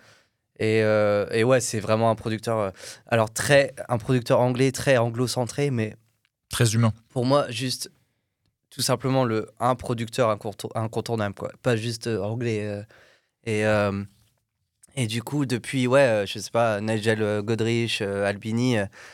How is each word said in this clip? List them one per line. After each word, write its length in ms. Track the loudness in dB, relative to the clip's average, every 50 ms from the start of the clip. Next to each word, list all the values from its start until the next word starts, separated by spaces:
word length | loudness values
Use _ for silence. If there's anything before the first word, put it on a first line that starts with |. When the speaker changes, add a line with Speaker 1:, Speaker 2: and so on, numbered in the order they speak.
| _ -20 -20 _ _ _ _ _ _ _ _ -4
Speaker 1:
et, 240 | -2 0 2 2 4
euh, 440 | 4 4 4 4 4 2 2 0 0 0
et 100 | 2 4
ouais, 160 | 4 4 4
c'est 200 | 2 0 -4 -4
vraiment 300 | 0 0 0 2 4 2
un 40 | 2
producteur, 440 | 0 -2 -4 -4 -4 -2 -2 -2 0
euh, 120 | -2 -2 -4 -8 -16 -18 -20 -16 _ -2
alors 220 | 2 2 2 0
très, 440 | -2 -4 0 4 4 4 4 2 -2 -8 -6 -4
un 100 | -4 -4
producteur 420 | 0 0 0 0 2 2 2 4
anglais, 320 | 4 2 2 2 2 0 0
très 240 | 0 2 2 4
anglo-centré, 760 | 4 4 2 0 -2 -2 -2 0 -2 -4 -4 -2 -2 -2 -2
mais 260 | 0 -2 -2 -4 -6 -12 _ _ _ _ _ _ _ _ _ -8
Speaker 2:
Très 240 | -2 0 2 2 2
humain. 180 | 2 2 2 0 -2 _ _
Speaker 1:
pour 160 | -6 -2 0
moi, 240 | 2 2 2 2 0
juste, 400 | -4 -6 -6 -6 -6 -6 -10 -14 _ _ _ _ _ _ _ _ _ _ _ _ _ _ _ _
tout 100 | -8 -6 -2
simplement, 420 | -2 -2 0 0 0 2 2 2
le, 260 | 2 0 -2 -4 -4 -8 -2
un 140 | 0 0 0
producteur 560 | 0 -2 -6 -4 -4 -4 -6 -2 0 2 2
incontour-, 420 | 0 -2 -4 -10 -10 -10 -10 -8 -6
incontournable, 580 | -6 -6 -4 -4 -6 -6 -4 -4 -2 -2 -4 -6
quoi. 160 | -8 -10 -12 -10 -6 -2
Pas 140 | 0 0
juste, 300 | 0 -2 -4 -8 -6 -6
euh, 160 | -4 -4 -4 -4
anglais, 380 | -4 -4 -4 -4 -4 -2 -4 -4
euh, 180 | -6 -8 -8 -10 -14 -20 -20 -20 _ _ _ _ _ _ _ -6
et, 220 | -4 -2 0 2
euh, 360 | 2 4 4 2 2 0 -2 -6 -8 _ _ _ _ _ _ _ _ _ _ _ _ _ _ _ _ -6
et 120 | -4 -4
du 160 | -2 -2 -4 -6
coup, 220 | -4 -4 -2 -2
depuis, 420 | -2 -2 -4 -4 -4 -2 0 0
ouais, 140 | 4 4 6
euh, 260 | 6 6 4 2 0
je 120 | -4 -6 -10
sais 120 | -10 -4
pas, 300 | 0 0 2 2 0 0
Nigel, 400 | -2 -2 -2 0 2 0 0 2
euh, 220 | 0 -2 -2 -2 -2
Godrich, 580 | -2 -2 0 0 0 0 0 0 -2 -2 -4
euh, 240 | -4 -4 -2 -2 -2
Albini, 520 | -2 -2 -4 -4 -4 -2 0 2 2 2 2
euh, 80 | 0 -2 -6 -14 -20 -20